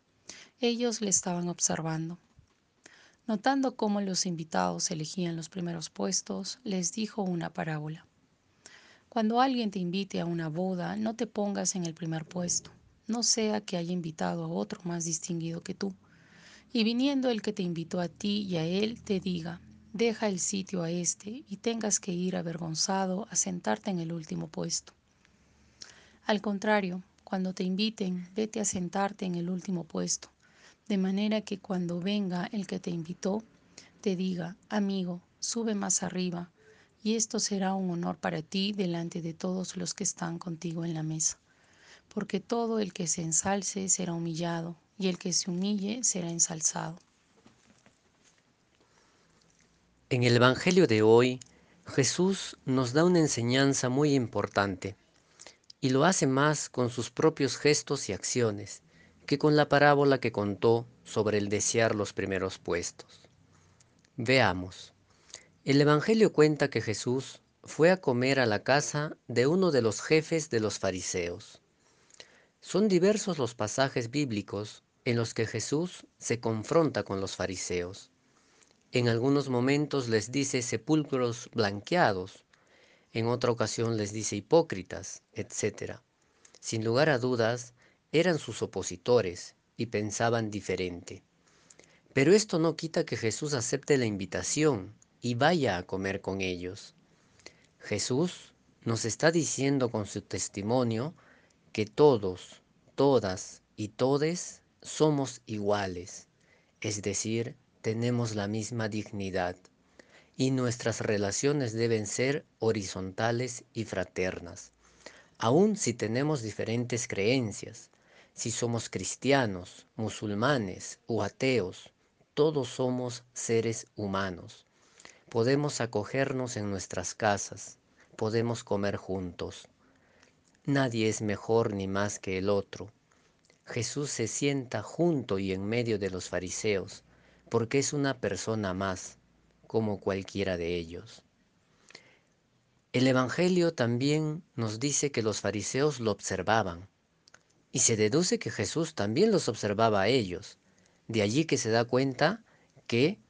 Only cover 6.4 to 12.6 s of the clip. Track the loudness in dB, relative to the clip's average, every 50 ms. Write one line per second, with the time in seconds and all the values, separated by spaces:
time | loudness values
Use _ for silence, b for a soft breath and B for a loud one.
6.4 | -6 -8 -10 -10 -6 -4 -4 -2 -2 -4 -4 -4 -6 -6 -4 -4 -4 -2 -2 -4
7.4 | -4 -6 -4 -4 -4 -4 -4 -6 -6 -8 -10 -12 -16 _ _ _ _ _ _ _
8.4 | _ _ B B B B B B B B B B B B -2 0 2 2 4 4
9.4 | 4 4 4 0 -2 -2 -2 -2 -2 -2 -2 -2 -4 -2 -4 -4 -2 -2 -2 -2
10.4 | -2 -4 -2 -2 -2 -2 -2 -2 -4 -4 -4 -2 -2 -4 -2 -2 -6 -4 -2 -2
11.4 | -2 -2 -2 -2 -2 -2 -2 -2 -4 -4 -6 -6 -6 -4 -4 -6 -6 -6 -6 -6
12.4 | -4 -2 -2 -4